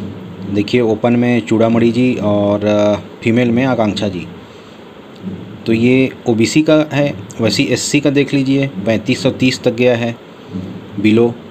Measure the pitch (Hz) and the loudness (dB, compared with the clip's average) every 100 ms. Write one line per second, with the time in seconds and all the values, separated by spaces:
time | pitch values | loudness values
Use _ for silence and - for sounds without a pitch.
0 | 101 95 - - 101 101 101 123 113 107 | -12 -12 -16 -12 -4 -2 0 2 2 2
1 | 120 120 123 120 117 110 113 117 117 117 | 2 2 2 0 2 2 4 4 2 2
2 | 127 120 104 104 101 101 104 104 104 101 | 0 0 0 2 2 0 2 2 2 0
3 | - - 117 117 123 117 135 117 107 92 | -6 -4 0 2 2 2 0 0 0 -2
4 | 104 90 85 - - - - - - - | -4 -6 -10 -16 -20 -20 -20 -20 -20 -20
5 | - - - - - - - 113 120 131 | -20 -16 -14 -12 -14 -8 -2 2 4 4
6 | 131 - - 113 113 156 156 156 147 135 | 2 -2 -2 0 2 2 4 2 2 -2
7 | 143 - - - 113 110 131 123 - 143 | -2 -4 -12 -2 0 0 0 -2 0 0
8 | 143 139 139 139 135 139 135 95 98 110 | 2 2 2 0 0 0 -2 -4 -2 0
9 | - 123 107 95 127 - 123 113 123 117 | 0 0 0 0 0 0 -2 2 2 2
10 | 120 117 - - - 92 95 - - 101 | -2 -8 -14 -20 -14 -12 -12 -14 -12 -2
11 | 107 110 117 117 - | 2 4 2 -2 -10